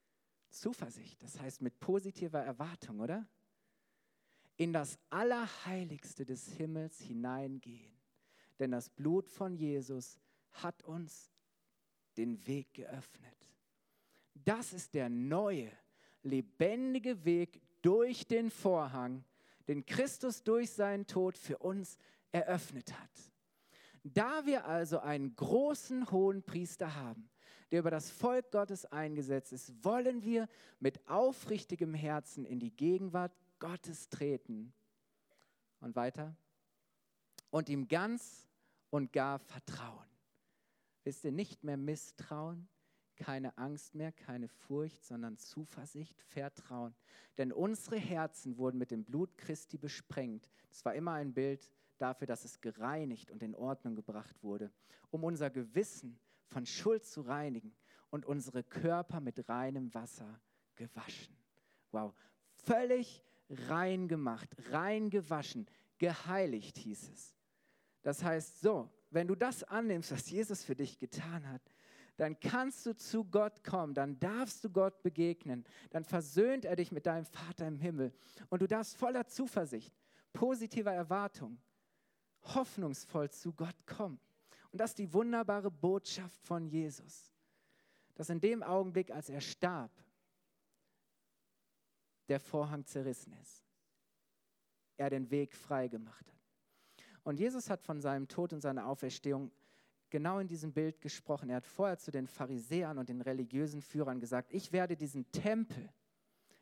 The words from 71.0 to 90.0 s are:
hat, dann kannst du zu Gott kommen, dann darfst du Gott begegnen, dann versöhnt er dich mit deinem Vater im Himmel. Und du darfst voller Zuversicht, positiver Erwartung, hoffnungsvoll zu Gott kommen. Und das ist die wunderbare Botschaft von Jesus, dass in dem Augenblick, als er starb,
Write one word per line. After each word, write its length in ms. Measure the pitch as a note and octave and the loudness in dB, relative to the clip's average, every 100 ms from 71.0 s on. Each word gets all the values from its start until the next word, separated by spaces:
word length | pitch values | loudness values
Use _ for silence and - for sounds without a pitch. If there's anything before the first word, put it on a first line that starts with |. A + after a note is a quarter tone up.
| B2+ D3+ E3 E3+ C3+ | -8 -6 -6 -6 -6
hat, 140 | B2+ _ _ - - - - | -10 _ _ -20 -20 -8 0
dann 180 | D#3 D3+ | 0 0
kannst 460 | - B3 C4 - A#3 | 0 2 0 -2 -4
du 100 | G#3+ | -4
zu 280 | - A3+ | 0 0
Gott 400 | F#3+ G3+ G#3 - | 4 4 4 0
kommen, 320 | - F#3 D3+ C#3 | -2 0 2 2
dann 240 | C#3 C3 | 0 2
darfst 440 | F3+ A3+ A#3 - | 0 0 -2 -4
du 60 | A3 | 0
Gott 320 | F#3 F#3+ - | 4 4 4
begegnen, 640 | F3+ E3 E3+ E3+ C#3+ B2 - - - | -2 2 2 2 -4 -6 -6 -18 -6
dann 140 | E3 | -4
versöhnt 640 | D#3 F3 D3 D#3 A#3+ C4+ G#3 | 0 0 2 6 6 6 2
er 100 | F3 | 0
dich 160 | F3 | 0
mit 160 | D3+ E3+ | 0 2
deinem 180 | E3 D#3+ | 0 -2
Vater 400 | - E3+ - D#3+ | -8 -8 -4 -2
im 140 | C#3+ | 0
Himmel. 340 | F3 D3+ B2+ - - - - | 0 0 0 -2 -20 -14 -2
Und 120 | F3+ | 2
du 60 | F#3+ | 4
darfst 280 | A3 G#3+ - | 2 0 0
voller 300 | A#3+ B3+ A#3 | 2 2 -2
Zuversicht, 680 | - C4 G3+ D3+ A2+ - _ _ _ _ | -2 0 0 0 -4 -8 _ _ _ _
positiver 640 | - B3 B3+ A3+ A#3 G3+ | 2 4 4 0 0 2
Erwartung, 640 | F3+ E3 F#3+ G3+ - A#2+ A#2+ _ _ _ _ _ _ _ _ | 2 2 2 0 -4 -10 -12 _ _ _ _ _ _ _ _
hoffnungsvoll 880 | - C4 B3+ - D#3 C3+ - D#3 D3 | -2 0 0 -2 -2 -4 -4 -2 -2
zu 220 | - E3+ | -2 -6
Gott 340 | D#3 E3 - - | -4 -6 -8 -10
kommen. 320 | - G3 C3 _ _ _ - - | -6 -6 -6 _ _ _ -20 -8
Und 80 | F#3 | -2
das 120 | A3+ | -2
ist 80 | - | -2
die 120 | F#3 | 2
wunderbare 600 | F3+ A#3 A#3 G#3 G3+ G3 | 4 4 4 2 2 0
Botschaft 680 | D#3 F3 G3 - - F3+ - - | 2 4 4 0 -6 -8 -10 -4
von 220 | E3+ D#3+ | -2 0
Jesus, 680 | D#3+ D3+ - D3+ - - _ _ _ _ _ _ _ _ | 0 0 -4 -14 -20 -20 _ _ _ _ _ _ _ _
dass 160 | - D#3+ | -10 -4
in 100 | E3+ | 2
dem 220 | G#3 A#3 | 4 2
Augenblick, 480 | F3 F#3+ F#3 F3+ F#3 | 2 2 4 2 0
als 180 | C#3 C#3+ | -4 -6
er 140 | C#3 | -6
starb, 480 | D#3 - F3+ E3 A#2 - | -4 0 0 0 -6 -10